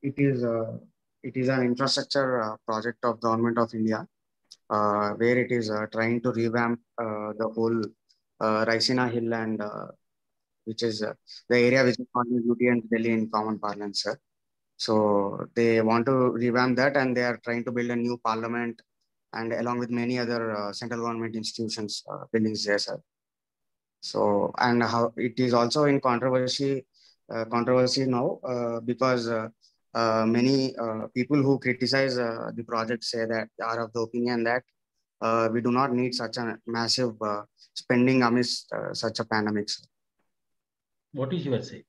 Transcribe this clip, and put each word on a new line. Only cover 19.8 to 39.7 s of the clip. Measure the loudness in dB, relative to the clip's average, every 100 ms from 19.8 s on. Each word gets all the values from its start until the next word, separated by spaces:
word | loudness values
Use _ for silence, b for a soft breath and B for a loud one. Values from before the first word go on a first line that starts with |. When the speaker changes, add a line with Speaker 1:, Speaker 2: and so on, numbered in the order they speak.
| -2
Speaker 1:
many | -2 -2 -2
other, | -2 -2 -2 -4
uh, | -6
central | -8 -8 -4
government | -4 -4 -6 -6
institutions, | -8 -6 -6 -6 -8 -8 -10
uh, | -12 -4
buildings | 0 0 -2
there, | 0 0
sir. | -2 -8 _ _ _ _ _ _ _ _ _ _
So, | -8 0 2 2 0 2
and | 2 4
how | 2 2 0 0
it | -4 0
is | 2
also | 4 4 4
in | 4 4
controversy, | 2 2 2 2 0 -2 -2 -2 -6 b b b _
uh, | -8
controversy | 0 2 4 4 4 2 0
now, | 0 0 -4
uh, | -6 -4 -2 -4
because, | -4 0 2 2 0
uh, | -4 -4 _ b b _
uh, | 0 2 4 4
many, | 4 4 4 2 -2
uh, | -6 -6 -6
people | -4 0 2
who | 4 2
criticize, | 0 -2 0 2 2 0
uh, | -4 -4 -8
the | -10
project | -6 -4 -2 -4
say | -4 -4
that, | -2 -2 -4 -6
are | -4 -4
of | -4
the | -4
opinion | -4 -2 -2 0
that, | 0 -2 -4 _ _ _ _ _
uh, | 0 2 2
we | 2
do | 0
not | 2 2
need | 0 -2
such | -2 -6 -4
a | -6 -8 -6
massive, | -4 -2 0 -2 -2
uh, | -4 -4 -8 _ b
spending | -16 0 4 6 4
amidst, | 4 2 0 -4 -6
uh, | -8 -6
such | -4 -6 -4
a |
pandemic, | -2 0 0 -2
sir. | -4